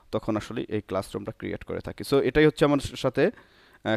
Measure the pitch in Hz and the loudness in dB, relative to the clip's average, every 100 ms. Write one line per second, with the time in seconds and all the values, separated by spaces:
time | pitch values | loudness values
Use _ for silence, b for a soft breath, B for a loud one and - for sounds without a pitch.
0 | b 113 - 104 - 117 - 107 - 95 | b -4 -2 -4 -4 -8 -4 -6 -4 -4
1 | - 101 101 - 98 90 - 87 - - | -4 -8 -8 -8 -8 -8 -8 -8 -8 -12
2 | - 139 131 156 156 - 147 139 - 123 | 0 2 4 4 4 6 2 2 -2 -4
3 | 131 135 175 B B B B B 104 | -2 2 0 B B B B B -2